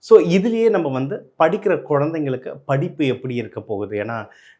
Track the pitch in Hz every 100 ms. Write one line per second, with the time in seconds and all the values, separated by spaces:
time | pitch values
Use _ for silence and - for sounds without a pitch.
0 | - 220 170 185 220 226 226 202 156 131
1 | 135 196 - - 165 196 202 170 - 147
2 | 151 165 143 127 - 139 - 135 175 180
3 | 143 123 131 120 107 - 104 101 101 104
4 | 104 117 104 - -